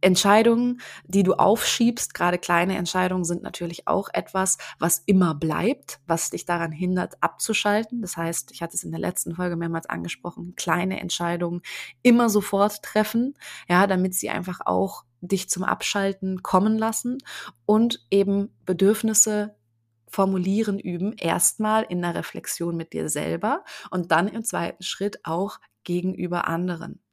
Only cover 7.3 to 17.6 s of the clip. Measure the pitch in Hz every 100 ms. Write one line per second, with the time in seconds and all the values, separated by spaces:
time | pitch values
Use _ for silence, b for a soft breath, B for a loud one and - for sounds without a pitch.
7.3 | - - 214 208 208 226 240 196 - 165
8.3 | 170 - - 170 - 170 165 170 180 -
9.3 | 170 180 170 170 165 - 170 170 - 175
10.3 | 175 175 - - 170 185 190 180 - 170
11.3 | 170 175 175 B B B B 247 240 233
12.3 | 208 196 196 208 - - 214 214 233 254
13.3 | - B B B 180 196 185 185 185 -
14.3 | - 180 185 - 180 190 - _ _ 180
15.3 | 190 - - 185 - - 208 196 196 190
16.3 | 185 - 185 208 220 220 226 247 254 B
17.3 | B B _